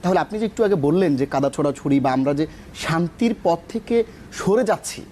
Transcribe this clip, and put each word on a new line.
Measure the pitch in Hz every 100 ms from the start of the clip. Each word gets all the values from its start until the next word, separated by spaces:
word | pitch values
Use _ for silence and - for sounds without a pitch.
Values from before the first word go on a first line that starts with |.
তাহলে | 175 180
আপনি | 151 214
যে | 220
একটু | -
আগে | 214 196
বললেন | 143 170 202 139
যে | 139
কাদা | 139 139
ছোড়াছুড়ি | - 147 139 147 139
বা | 135
আমরা | 131 135
যে | 143 156 - - -
শান্তির | - 160 170 - 240 -
পথ | 185 170 -
থেকে | 226 - 233 226 - -
সরে | - - 214
যাচ্ছি | 233 185 - - -